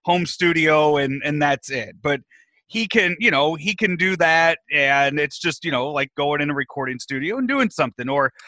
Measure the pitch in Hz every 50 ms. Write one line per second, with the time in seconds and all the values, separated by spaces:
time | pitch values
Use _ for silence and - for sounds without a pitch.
0 | _ 170 175 180 175 - - - 180 170 165 165 160 156 156 151 151 151 147 143
1 | 139 131 139 139 - 147 151 147 147 143 139 - - - 139 123 107 92 85 -
2 | - 147 143 127 - _ _ _ _ _ _ _ _ _ - 226 220 190 - 226
3 | 190 175 175 160 226 226 151 139 147 156 165 151 151 208 208 - 220 190 180 160
4 | 180 190 190 170 175 160 160 165 165 165 165 - _ _ 151 147 139 139 139 139
5 | 139 139 143 151 147 143 - - - 170 156 - - 165 139 123 127 147 147 139
6 | 139 139 _ 147 143 143 147 147 147 147 143 139 135 - - 143 131 127 127 123
7 | - - 135 131 143 175 226 269 254 247 277 277 247 208 - - 143 123 - -
8 | 120 131 139 143 135 131 - - -